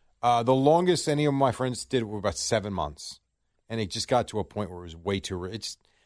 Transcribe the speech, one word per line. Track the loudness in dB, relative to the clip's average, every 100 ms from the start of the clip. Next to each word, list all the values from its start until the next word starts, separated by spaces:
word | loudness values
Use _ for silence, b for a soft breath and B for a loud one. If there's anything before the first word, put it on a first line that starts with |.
| _ _
Uh, | 2 4 4
the | 4
longest | 6 4 4 2 2
any | 2 2
of | 4
my | 2
friends | 2 -4 -4 -2
did | -2 -2
were | -4
about | -4 -2
seven | 0 -2 0
months, | -4 -4 -6 -16 -18 _ _ _ _ -10
and | -6
it | -6
just | -6 0
got | 0 0
to | -4
a | -6
point | -6 -8
where | -8
it |
was | -14 -10
way | -4 -4
too | -4 -8
ri-, | -8 -10
it's | -12 -14 _ _